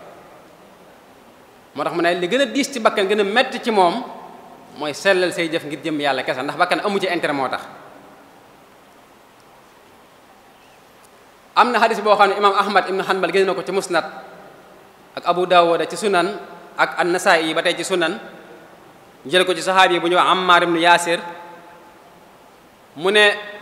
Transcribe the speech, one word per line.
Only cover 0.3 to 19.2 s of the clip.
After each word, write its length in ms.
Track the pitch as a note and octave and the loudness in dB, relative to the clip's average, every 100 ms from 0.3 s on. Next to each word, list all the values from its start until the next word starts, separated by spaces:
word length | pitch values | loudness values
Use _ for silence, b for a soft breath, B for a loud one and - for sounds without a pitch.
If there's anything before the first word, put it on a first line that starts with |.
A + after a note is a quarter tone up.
| - - - - - - - - - - - - - - | -20 -20 -20 -20 -20 -20 -20 -20 -20 -20 -20 -20 -20 -16
Moo 100 | C3+ | -8
tax 80 | D3+ | -6
mu 60 | E3 | -2
ne 120 | E3+ | 0
li 120 | F3+ F3 | 0 -2
gën 140 | A#3+ | 0
a 60 | C#4 | 0
diis 260 | A3 C#4 | -2 -4
ci 80 | A#3+ | -2
bakkan, 260 | A3 G#3+ F#3+ | -2 0 -2
gën 140 | G#3 | 0
a 40 | |
metti 360 | G3 A3 B3+ A#3+ | 0 0 -2 -4
ci 80 | A#3+ | -2
moom 320 | G#3+ F3+ G#3 - - - - - - - - | 2 2 0 -8 -14 -20 -20 -20 -20 -20 -10
mooy 160 | D3 | -10
sellal 360 | C#3 G3 F#3+ F3+ | -2 0 2 0
say 160 | E3 E3 | -2 -4
jëf 160 | D#3+ | -4
ngir 140 | D3+ D3 | -6 -8
jëm 160 | D3 D#3 | -6 -4
Yàlla 220 | C#3+ C3 | -2 -2
kese, 160 | B2+ C3+ | -4 -6
ndax 140 | C#3+ D3 | -6 -2
bakkan 220 | F3 F3 | 0 0
amu 180 | G3+ G3 | -2 -4
ci 80 | F#3 | -2
intérêt 280 | E3+ D#3 | -2 -2
moo 120 | C#3+ B2+ | -2 -4
tax. 140 | A2 - - - - - - - - - - - - _ - _ - _ _ _ - - _ - - - - - - - _ _ - _ _ - _ - _ _ | -6 -10 -20 -20 -20 -20 -20 -20 -20 -20 -20 -20 -20 _ -20 _ -20 _ _ _ -20 -20 _ -20 -20 -20 -20 -20 -20 -20 _ _ -20 _ _ -20 _ -20 _ _
Am 160 | - A3 | 0 2
na 80 | A#3 | 4
xadis 220 | A3+ G#3 | 2 2
boo 160 | G#3 G3+ | 2 4
xam 140 | G3+ | 4
ne 60 | G3 | 4
imaam 160 | G#3 G3 | 2 2
Ahmad 320 | G3 G3 F3+ | 2 0 0
ibn 120 | F#3+ | -4
Hanbal 280 | F3+ F#3+ F3 | -2 -2 0
génne 140 | F#3 F#3+ | 0 0
na 80 | |
ko 80 | F#3 | -2
ci 100 | E3+ | -4
Musnad 320 | F#3+ F3+ E3+ - - - - - - - - - - - | -6 -2 -4 -4 -12 -20 -20 -20 -20 -20 -20 -20 -20 -16
ak 120 | - E3+ | -6 -2
Abu 180 | F3 F3+ | -2 4
Dawud 380 | F3+ E3+ E3 D#3 | 4 4 2 -2
ci 60 | C#3+ | -4
Sunan 420 | A3 F3+ F3 G#3 - - - - | 0 0 0 -4 -14 -20 -14 -2
ak 200 | E3 - | -2 0
An-Nasaa'i 540 | F3 F3+ G3+ F3 D#3+ | -2 0 2 2 2
ba 100 | D#3 | -2
tey 120 | F3 E3+ | -2 -2
ci 80 | |
Sunan, 340 | D#3+ F#3 D#3+ G#3+ - - - - - - - - - - | -4 -2 -2 -4 -12 -20 -20 -20 -20 -20 -20 -20 -20 -20